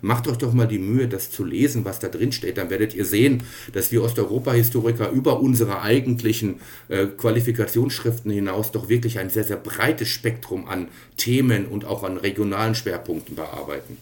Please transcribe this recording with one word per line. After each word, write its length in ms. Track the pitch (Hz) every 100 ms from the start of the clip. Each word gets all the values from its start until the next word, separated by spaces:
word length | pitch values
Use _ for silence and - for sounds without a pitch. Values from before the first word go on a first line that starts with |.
macht 260 | 98 120 151
euch 80 | 120
doch 160 | 127
mal 160 | 120 113
die 100 | 107
Mühe, 300 | 95 123 123
das 220 | 92 -
zu 140 | -
lesen, 400 | 90 117 135 123
was 160 | 98 95
da 80 | 95
drin 240 | 82 120
steht.“ 260 | 127 90 92
Dann 100 | 92
werdet 260 | 95 107
ihr 100 | 92
sehen, 400 | 92 101 135 123 - - -
dass 200 | 98 92
wir 100 | 120
Osteuropa-Historiker 1080 | 110 120 101 117 127 120 117 117 113 117 104
über 300 | 127 131 170
unsere 400 | 131 123 107 98
eigentlichen, 760 | 104 127 123 117 113 110 107 90 - - -
äh, 180 | 95 98
Qualifikationsschriften 1300 | - 113 117 120 117 104 113 135 - 113 117 107
hinaus 400 | 101 98 95 107
doch 160 | 107 95
wirklich 320 | 120 117 110
ein 100 | 95
sehr, 140 | 110
sehr 120 | 104 98
breites 520 | - - 120 156 110
Spektrum 580 | - 117 120 - 95 -
an 220 | 92 87 - - -
Themen 500 | 117 127 131 104 98
und 180 | 104
auch 180 | - 95
an 140 | 95 92
regionalen 580 | 98 101 104 98 110
Schwerpunkten 640 | 113 104 87 - 80 - 76
bearbeiten. 600 | 78 76 71 71 69 62